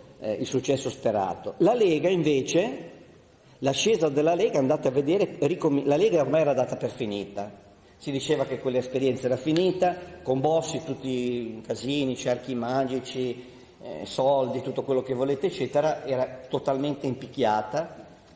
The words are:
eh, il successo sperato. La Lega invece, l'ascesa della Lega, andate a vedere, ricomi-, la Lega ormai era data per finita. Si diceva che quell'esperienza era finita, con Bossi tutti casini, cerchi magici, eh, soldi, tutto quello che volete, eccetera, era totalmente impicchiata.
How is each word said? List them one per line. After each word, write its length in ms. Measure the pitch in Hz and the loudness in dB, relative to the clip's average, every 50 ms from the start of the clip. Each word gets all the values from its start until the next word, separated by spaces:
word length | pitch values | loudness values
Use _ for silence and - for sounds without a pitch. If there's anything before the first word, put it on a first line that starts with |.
| - - - - | -20 -20 -18 -10
eh, 120 | - 110 107 | -4 -4 -2
il 140 | - 131 | -2 -4
successo 420 | - - 131 123 - 180 - - 127 | -2 -2 -2 0 0 0 0 0 -4
sperato. 640 | 104 - - 123 104 104 95 92 85 - - - - - | -6 -2 -2 0 2 2 0 0 -2 -6 -8 -8 -2 2
La 160 | 151 190 247 | 4 4 4
Lega 340 | 247 214 185 160 151 143 180 | 4 4 4 4 4 2 2
invece, 800 | 190 175 151 151 147 135 127 - - 165 196 247 - - - - - - - - - - - _ _ - _ - - - | 2 2 2 2 2 2 0 2 2 2 2 0 -2 -8 -12 -14 -18 -20 -20 -20 -20 -20 -20 _ _ -20 _ -20 -12 -4
l'ascesa 500 | 131 131 139 - - 185 180 175 160 151 | -2 -2 0 2 2 2 4 4 2 2
della 260 | 135 147 151 160 175 | 2 4 4 4 4
Lega, 240 | 175 202 - - 151 | 4 2 2 2 2
andate 300 | 135 131 151 147 - 139 | 2 2 2 2 2 0
a 40 | 123 | 2
vedere, 440 | 139 139 143 165 143 190 - - - | 2 2 2 2 2 2 0 0 0
ricomi-, 440 | - 143 180 180 - 156 143 143 135 | 0 0 0 2 0 2 2 2 2
la 120 | 139 143 | 2 2
Lega 240 | 151 202 226 180 160 | 4 4 4 4 4
ormai 220 | 139 131 143 160 156 | 2 4 4 4 4
era 120 | 143 135 | 4 4
data 220 | 123 127 - 135 | 2 2 0 -2
per 140 | - - 117 | -4 -4 -6
finita. 760 | - - 127 107 101 101 95 - - 101 101 107 - - - - - - - - - - | -4 -4 -4 -4 -4 -4 -6 -6 -8 -10 -10 -10 -12 -18 -20 -20 -20 -20 -20 -20 -20 -14
Si 120 | - 156 | -8 -6
diceva 340 | 139 131 - - 151 135 135 | -4 -4 0 0 2 2 2
che 160 | 135 131 113 | -2 -2 -4
quell'esperienza 640 | - 131 123 127 123 127 - 127 135 131 123 - - | -2 0 0 0 -2 0 -2 0 2 2 0 2 0
era 120 | 123 127 | 0 0
finita, 600 | 120 - 151 156 165 185 185 180 - 185 180 170 - - - - - - | 0 0 0 2 4 4 2 2 2 2 0 0 -2 -8 -16 -16 -12 -2
con 180 | 127 131 135 | -2 0 2
Bossi 420 | 135 156 160 165 - - - 127 - | 2 2 2 2 2 0 -6 -6 -6
tutti 800 | - 131 - - 135 127 123 123 123 123 120 117 110 110 110 110 | -6 -8 -6 -4 -4 -2 -2 -2 -2 -2 -4 -4 -6 -8 -10 -8
casini, 480 | - 117 101 117 131 143 147 139 131 123 | -8 -8 -6 -4 -2 0 0 0 0 -2
cerchi 400 | - - 131 123 120 - - 131 | -2 -2 -2 -2 -2 -2 -6 -4
magici, 880 | 120 117 120 127 135 135 123 131 127 127 - - 131 127 123 120 - - - - - - - - - | -4 -2 0 0 0 0 0 -2 -4 -6 -6 -6 -4 -4 -4 -4 -6 -10 -18 -18 -20 -20 -20 -20 -18
eh, 240 | - 123 87 76 95 | -14 -12 -10 -10 -10
soldi, 560 | - - - 131 135 143 135 131 120 117 127 | -8 -4 0 2 4 4 4 2 0 -2 -4
tutto 220 | 123 139 123 131 - | -4 -4 -4 -4 -2
quello 180 | - 135 131 | 0 0 0
che 140 | - - 131 | 0 -2 -2
volete, 320 | 120 135 139 143 139 - | 0 0 0 0 0 0
eccetera, 580 | 180 - - 135 117 - 147 147 156 147 - - | -2 -2 -2 -4 0 0 2 2 2 0 -2 -2
era 360 | 131 135 123 127 - - - - | -4 -2 0 -2 -2 -4 -12 -12
totalmente 600 | - - 131 - 143 135 135 143 147 139 - - | -4 -4 -2 0 0 0 0 0 -2 -4 -2 -4
impicchiata. 960 | 135 120 - 110 110 - 139 120 107 107 107 110 - - 147 170 170 - - - - - - - - - | -4 -4 -4 -8 -12 -4 0 2 2 4 2 0 -2 -4 -4 -4 -4 -8 -18 -18 -20 -20 -20 -20 -20 -20